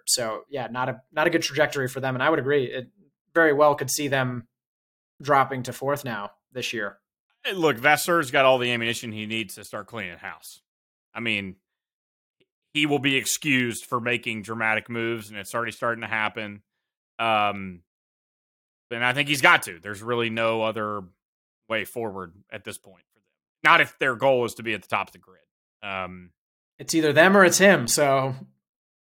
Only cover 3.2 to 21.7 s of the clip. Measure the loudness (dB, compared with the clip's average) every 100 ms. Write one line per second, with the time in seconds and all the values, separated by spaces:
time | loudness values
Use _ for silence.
3.2 | _ 2 4 6 4 4 -2 -4 -2 0
4.2 | -2 -6 -12 _ _ _ _ _ _ _
5.2 | 2 4 4 -2 -8 -6 -4 -4 -4 -8
6.2 | -10 _ _ -10 -8 -6 -8 -10 _ _
7.2 | _ _ -8 0 2 4 4 2 2 0
8.2 | 2 4 6 6 2 -2 -2 -4 -8 -10
9.2 | -6 -6 -8 -12 -14 -14 -12 -12 -12 -12
10.2 | -16 -16 -20 -20 _ _ _ _ _ -8
11.2 | -4 -4 -6 -14 _ _ _ _ _ _
12.2 | _ _ _ _ _ -2 0 2 2 0
13.2 | -2 -4 0 0 0 -6 -8 -6 -4 -4
14.2 | -6 -10 -10 -4 -2 -2 -4 -6 -6 -6
15.2 | -10 -14 -8 -6 -6 -6 -6 -6 -6 -4
16.2 | -4 -6 -12 -14 _ _ _ _ _ -4
17.2 | 0 2 0 -2 -10 -14 _ _ _ _
18.2 | _ _ _ _ _ _ -12 -2 0 0
19.2 | -2 4 6 6 2 -12 -12 -12 -4 -2
20.2 | -2 0 0 0 -2 -4 -6 -6 -12 _
21.2 | _ _ _ _ -8